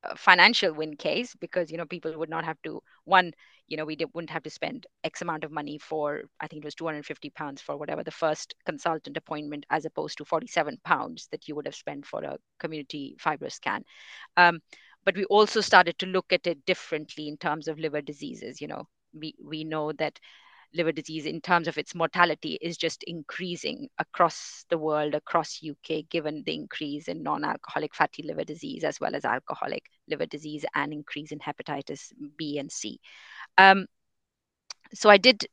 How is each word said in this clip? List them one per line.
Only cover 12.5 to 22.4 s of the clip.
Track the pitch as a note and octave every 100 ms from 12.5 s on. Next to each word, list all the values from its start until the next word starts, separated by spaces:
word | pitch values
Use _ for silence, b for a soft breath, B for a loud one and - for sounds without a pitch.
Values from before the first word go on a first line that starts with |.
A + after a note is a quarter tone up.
| _
community | D#3+ D#3 C#3+ D3+ C#3 -
fibroscan. | E3 D3+ - - - G2+ - B B B B -
Um, | F3 E3 _ B B B -
but | F#3
we | F#3+
also | G#3 G#3 A3
started | G3+ F#3+ E3+ -
to | F#3+
look | F#3 -
at | F3+ F3
it | D#3
differently | - F3+ - D#3 D3+ - D3+
in | D3+
terms | F3 D#3 D3+
of | D3+
liver | D#3+ D3
diseases. | C#3 C#3+ - A2+ A2+ -
You | D3
know, | - - _ _
we, | D#3 D#3 -
we | D3 D#3
know | D#3+ D#3 D3+
that | D3+ D3+ - B B B B B
liver | D#3+ E3
disease | D#3 D3+ D#3+ D3
in | D#3
terms | - F3 E3
of | D3+
its | -
mortality | F3 E3 - F3 D#3